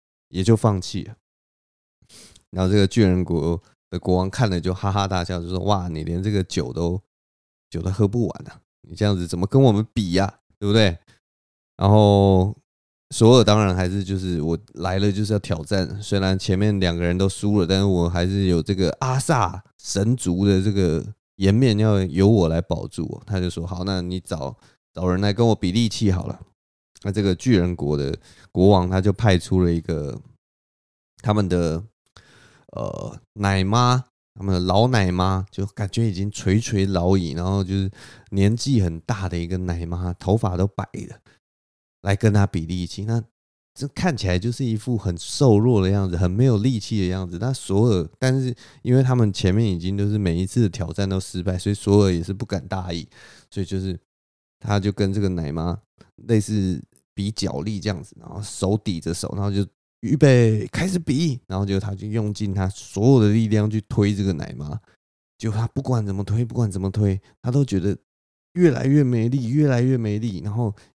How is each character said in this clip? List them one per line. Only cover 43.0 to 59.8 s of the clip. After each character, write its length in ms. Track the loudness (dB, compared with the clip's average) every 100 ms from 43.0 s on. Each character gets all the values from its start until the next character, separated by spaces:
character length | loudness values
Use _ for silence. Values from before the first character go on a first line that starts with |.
| -4
那 180 | -4 -4 _ _ _ _
这 140 | -14 -12
看 280 | -4 -4 -2
起 120 | -2
来 100 | -2
就 140 | -2
是 140 | -4 -4
一 100 | -4
副 220 | -4 -4
很 200 | -4 -6
瘦 400 | -8 2 6 6
弱 240 | 6 4
的 80 | 2
样 200 | 2 0
子， 80 | 0
很 120 | 0
没 140 | 2
有 140 | 2 4
力 200 | 0 -2
气 220 | -4 -2
的 80 | -2
样 200 | -2 -6
子。 100 | -6
那 140 | -6
索 340 | -6 -2 2 2
尔， 220 | 2 -2 -2
但 200 | 0 0
是 120 | -2 -6 -14 -10
因 120 | 0
为 80 | 2
他 140 | 4 2
们 160 | 0
前 240 | 0 0 2
面 100 | 0
已 140 | -2
经 160 | -4 -2
都 140 | -2
是 80 | 0
每 200 | 0 0
一 80 | -2
次 180 | 0
的 60 | 0
挑 220 | -2 -8
战 160 | -4 -2
都 100 | -2
失 240 | -4 -6
败， 160 | -4 -4
所 140 | -4
以 20 |
索 300 | -2 4 4
尔 80 | 4
也 100 | 2
是 120 | -4
不 120 | -8 -6
敢 220 | -8 -6
大 240 | -8 -6
意， 160 | -8 -10 -18 -20 -20 _
所 140 | -8
以 20 | -6
就 140 | -4
是 180 | -6 -8 -12 _ _ _ _ _
他 180 | -2 0
就 140 | 0
跟 220 | -2 -2
这 80 | 0
个 80 | -2
奶 220 | -2 -4
妈 280 | -4 -4 -6 -10 _ _ _ 0
类 120 | 0
似 420 | 0 -2 -2 -4 -8 _ _
比 180 | -8 -8
脚 300 | -6 -6 -6
力 180 | -6 -6
这 100 | -6
样 120 | -8
子， 120 | -12 -20
然 100 | -16
后 120 | -14
手 360 | -14 -4 -2 -2
抵 220 | -2 -6
着 140 | -6
手， 200 | -6 -6 -6
然 60 |
后 100 | -4
就 140 | -2 -4 _